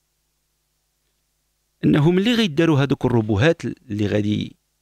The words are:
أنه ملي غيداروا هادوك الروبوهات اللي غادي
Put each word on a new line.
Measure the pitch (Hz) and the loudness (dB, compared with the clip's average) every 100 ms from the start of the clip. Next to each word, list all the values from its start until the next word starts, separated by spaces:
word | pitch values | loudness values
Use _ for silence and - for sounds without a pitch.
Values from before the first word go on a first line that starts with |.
| _ _ _ _ _ _ _ _ _ _ _ _ _ _ _ _ _ _ | _ _ _ _ _ _ _ _ _ _ _ _ _ _ _ _ _ _
أنه | 151 156 151 | 0 2 2
ملي | 180 208 | 2 0
غيداروا | 233 214 143 165 143 | 0 0 0 0 2
هادوك | 139 139 127 | 0 -2 0
الروبوهات | 117 107 101 151 170 120 | 0 0 0 0 0 -6
اللي | - - 101 104 | -12 -10 -6 -2
غادي | 104 104 104 101 - _ _ | -2 -2 -4 -6 -12 _ _